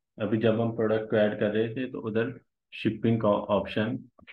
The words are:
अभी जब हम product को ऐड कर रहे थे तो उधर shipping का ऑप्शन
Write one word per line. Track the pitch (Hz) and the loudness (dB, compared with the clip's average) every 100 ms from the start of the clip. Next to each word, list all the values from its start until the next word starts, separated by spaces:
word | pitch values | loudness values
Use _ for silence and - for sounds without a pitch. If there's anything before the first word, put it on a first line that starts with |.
| _ - | _ -6
अभी | 104 113 | -2 2
जब | 113 110 | 2 2
हम | 113 113 | 0 0
product | 110 110 - | 0 0 0
को | 110 | 2
ऐड | 104 - | 2 2
कर | 107 | 0
रहे | 107 117 | 0 -2
थे | 127 127 | -4 -8
तो | - | -8
उधर | 113 110 117 120 _ _ _ | -4 -2 -2 -6 _ _ _
shipping | - 113 110 113 113 | -6 -4 0 2 2
का | 104 | 4
ऑप्शन | 104 - 101 - 110 110 135 - _ - | 2 2 0 0 -2 -2 -4 -10 _ -8